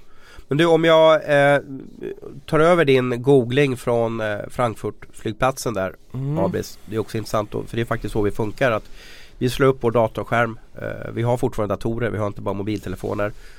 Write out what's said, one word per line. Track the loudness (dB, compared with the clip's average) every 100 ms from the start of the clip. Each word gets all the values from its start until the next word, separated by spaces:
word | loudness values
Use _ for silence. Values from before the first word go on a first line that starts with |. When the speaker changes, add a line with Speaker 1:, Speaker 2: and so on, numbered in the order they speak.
| -18 -18 -20 -20 -2
Speaker 1:
Men | 2
du, | 4
om | 6 6
jag, | 6 8 6
eh, | 4 4 6 4 0 -12 -14 -12 -10 -10 -14 -16 -2
tar | 2
över | 4 6 6
din | 4 2 0
googling | 4 4 4 2 2 0
från, | 0 0 0 -2
eh, | -4 -4 -6
Frankfurtflygplatsen | -2 -2 -2 -8 -8 -14 -10 -8 -2 -2 0 -4
där, | -2 -4 -6 -12
Speaker 2:
Mm. | -8 -4 -2
Speaker 1:
Abris. | 0 -2 -6 -12 -6
Det | -6
är |
också | -4 -6
intressant | -4 -4 -4
då, | -6
för | -6 -6
det |
är | -4
faktiskt | -4 -2
så | -2
vi | 0
funkar, | 0 -4 0 0
att | 0 -4 -16 -18 -20 -20 -4
vi | -2
slår | 2 2
upp | 2
vår | 0
datorskärm. | 2 0 -2 -2 0 0 -4 -16 -12
Eh, | -10 -10 -8
vi | -4
har | 0 0
fortfarande | 0 -2 -2 -2
datorer, | -4 -4 -4
vi | -2
har | -4
inte | -6
bara | -6
mobiltelefoner. | -4 -4 -6 -6 -6 -4 -4 -4 -6 -16